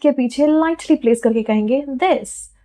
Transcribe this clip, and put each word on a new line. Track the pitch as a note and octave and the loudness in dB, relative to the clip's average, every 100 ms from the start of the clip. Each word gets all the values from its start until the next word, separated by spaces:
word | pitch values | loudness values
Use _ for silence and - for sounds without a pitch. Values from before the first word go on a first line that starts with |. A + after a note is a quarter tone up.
के | D4 | 0
पीछे | C#4+ B3 A#3+ D4+ | 0 -2 0 2
लाइटली | D#4 D#4+ E4 - D#4 | 2 0 -2 0 0
प्लेस | A#3 A#3 | 2 2
करके | A#3 A3+ | 2 0
कहेंगे | A3 G#3+ G#3+ C4 C#4+ | 0 0 0 -2 -4
this, | C4 F#4 - G#3 - - _ | -2 0 0 -4 -14 -20 _